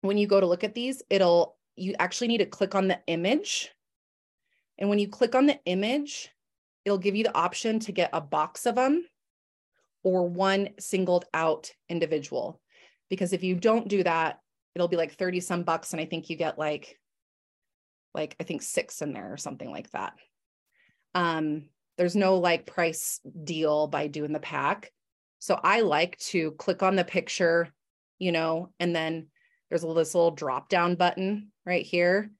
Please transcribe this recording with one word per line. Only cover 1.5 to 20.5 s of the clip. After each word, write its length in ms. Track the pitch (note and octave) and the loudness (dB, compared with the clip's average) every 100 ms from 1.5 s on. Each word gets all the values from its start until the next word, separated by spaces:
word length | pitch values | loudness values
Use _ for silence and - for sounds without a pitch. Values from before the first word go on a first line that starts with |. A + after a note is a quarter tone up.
| _ _ - | _ _ -10
you 180 | F#3+ - | -8 -2
actually 280 | F3+ - A#3+ | -2 0 -2
need 120 | A#3 | 0
to 60 | G3+ | 0
click 300 | - F#3+ G3 | 0 0 2
on 140 | F#3+ | 2
the 100 | F3 - | 0 -2
image. 600 | E3 F3+ C#4+ G4+ - - _ _ _ _ _ _ _ _ _ _ - | -2 0 0 -2 -6 -8 _ _ _ _ _ _ _ _ _ _ -6
And 120 | G3+ | 0
when 100 | G#3 | 0
you 80 | G3+ | 0
click 280 | - B3 B3+ | 0 2 4
on 100 | C#4+ | 4
the 140 | - - | 4 0
image, 640 | F#3 G#3 C4+ D4 - - _ _ _ _ _ - | 0 0 -2 -4 -10 -14 _ _ _ _ _ -2
it'll 120 | G3+ | 0
give 180 | F#3+ G3+ | 0 2
you 80 | |
the 120 | A3 - | 0 2
option 440 | F3 F3 A3+ A3 | 0 0 -2 -2
to 120 | G#3+ | -2
get 180 | F#3+ E3+ | 0 0
a 80 | D#3+ | 0
box 440 | D3+ D3+ D#3 - B3 | -2 -2 -2 -2 -2
of 120 | A#3 | 2
'em 280 | C4 D#4 E4+ _ _ _ _ _ _ _ _ _ | 2 2 -2 _ _ _ _ _ _ _ _ _
or 240 | F#3+ F#3 F3 | 0 2 0
one 420 | F3 F#3+ G3 G3+ - | 2 2 2 0 -6
singled 460 | - G3 F3+ F3+ F3 | -4 -2 2 2 0
out 380 | D#3 E3 D#3 - - _ | -2 0 0 -6 -20 _
individual. 720 | E3+ D#3+ D#3 C#3 C3 A2+ E3 _ _ - _ _ | -4 -2 -2 -4 -6 -6 -10 _ _ -20 _ _
Because 240 | F#3+ F3+ | -4 -2
if 100 | F#3 | -2
you 120 | F#3 F3+ | -2 0
don't 320 | A3 A3 A3+ | 2 2 2
do 160 | G3+ | 0
that, 360 | F3+ E3 D#3+ - _ _ _ | 2 2 0 -4 _ _ _
it'll 140 | F3 F3 | -4 -2
be, 100 | F3 | 0
like, 160 | E3 | -2
thirty 280 | - F#3 F3+ | -2 -4 -2
some 220 | F3 F3 | -4 -4
bucks. 280 | E3+ E3 - | -2 -2 -4
And 100 | E3 | -8
I 40 | D#3 | -6
think 240 | E3 D#3 | -8 -8
you 60 | D#3+ | -4
get, 220 | D#3+ - | -4 -2
like, 400 | D3+ D3 - - _ _ _ _ _ _ _ _ _ _ _ | -4 -4 -8 -20 _ _ _ _ _ _ _ _ _ _ _
like, 220 | - D#3 - | -8 -8 -8
I 40 | |
think 180 | E3+ F3 | -8 -8
six 400 | - - - - | -4 -4 -4 -8
in 120 | D3 | -8
there 200 | B2 G2 | -8 -10
or 40 | C3 | -10
something 320 | - C#3 B2 | -12 -12 -12
like 200 | D2+ - | -12 -10
that. 220 | - F#2+ - _ _ _ | -8 -8 -10 _ _ _